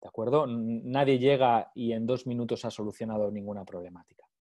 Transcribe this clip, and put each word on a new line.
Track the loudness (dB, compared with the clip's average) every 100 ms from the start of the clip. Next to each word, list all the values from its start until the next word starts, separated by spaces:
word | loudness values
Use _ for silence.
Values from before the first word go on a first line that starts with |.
¿de | -16
acuerdo? | -6 0 2 2
N-, | -2 -4 -4
nadie | -2 0 4 4
llega | 6 6 6 4 2
y | -4 -4
en | -2 0
dos | -2 -2
minutos | -4 -2 -4
ha | -4
solucionado | -6 -8 -6 -6 -2 -2
ninguna | -2 -8 -10
problemática. | -10 -12 -12 -16 -20 _ _ _